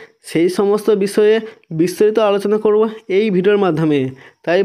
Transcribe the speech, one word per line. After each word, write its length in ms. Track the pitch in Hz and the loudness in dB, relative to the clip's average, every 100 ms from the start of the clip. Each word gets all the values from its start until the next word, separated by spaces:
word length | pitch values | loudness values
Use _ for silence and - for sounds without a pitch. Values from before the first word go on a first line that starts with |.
| - _ - | -14 _ -8
সেই 200 | 160 175 180 | -2 0 0
সমস্ত 300 | 202 208 208 208 | 0 0 0 0
বিষয়ে 320 | 196 - 208 220 220 - _ 160 | 0 2 2 2 -2 -14 _ -4
বিস্তারিত 380 | 175 175 214 220 214 | -2 0 0 2 0
আলোচনা 280 | 202 202 214 214 | 0 -2 -2 0
করব 160 | 208 220 220 - 185 | 0 0 -4 -4 -2
এই 80 | 220 185 | 0 0
ভিডিওর 240 | 190 208 190 | 0 2 0
মাধ্যমে। 340 | 156 160 143 131 131 - _ - | 0 0 0 -2 -8 -20 _ -2
তাই 160 | 175 | 0